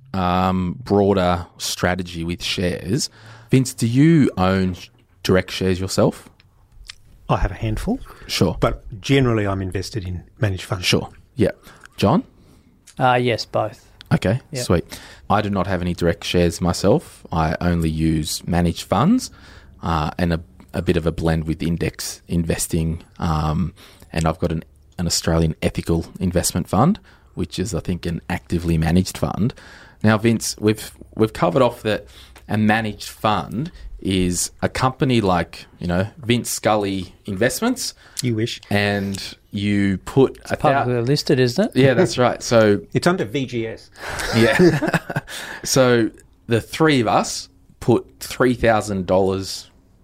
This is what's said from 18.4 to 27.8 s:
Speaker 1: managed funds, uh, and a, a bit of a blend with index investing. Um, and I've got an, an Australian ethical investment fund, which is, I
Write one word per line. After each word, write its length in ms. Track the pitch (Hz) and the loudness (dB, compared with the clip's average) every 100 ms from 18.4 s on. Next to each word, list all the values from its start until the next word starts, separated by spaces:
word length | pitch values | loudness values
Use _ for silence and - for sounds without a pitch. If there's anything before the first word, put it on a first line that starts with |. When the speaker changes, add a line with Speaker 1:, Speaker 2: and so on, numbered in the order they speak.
| - | -2
Speaker 1:
managed 360 | 85 85 - | 0 0 -2
funds, 460 | - 95 156 254 - - - - - - | -2 0 2 2 -2 -14 -20 -20 -20 -10
uh, 300 | 87 82 76 - | -4 -2 -2 -2
and 160 | 87 | 0
a, 80 | 82 - - - | -2 -4 -20 -12
a 80 | - | -4
bit 160 | 87 87 | 0 0
of 80 | |
a 80 | 80 | 0
blend 320 | 82 82 80 | 0 0 0
with 180 | 78 78 | -2 -4
index 600 | 82 82 80 - - - - | -2 -2 -4 -6 -10 -12 -6
investing. 760 | 85 82 85 - 85 80 85 - - | -2 -2 -2 -2 -2 -2 -4 -10 -6
Um, 560 | 85 78 78 76 82 - - - - | -2 0 0 -2 -4 -8 -20 -20 -10
and 120 | - 80 | -4 -2
I've 120 | 82 | -2
got 140 | 85 | -2
an, 100 | 80 - _ _ - | -4 -8 _ _ -8
an 80 | 82 | -4
Australian 500 | - - 82 82 - | -2 0 2 2 0
ethical 460 | - - - 82 - - | -4 -4 -2 -2 -4 -6
investment 480 | 92 87 82 92 - | -2 0 -2 -2 0
fund, 320 | 90 147 214 - - _ | 2 2 2 -6 -20 _
which 240 | - 87 - | -8 -8 -6
is, 160 | 92 | -6
I 60 | 78 | -4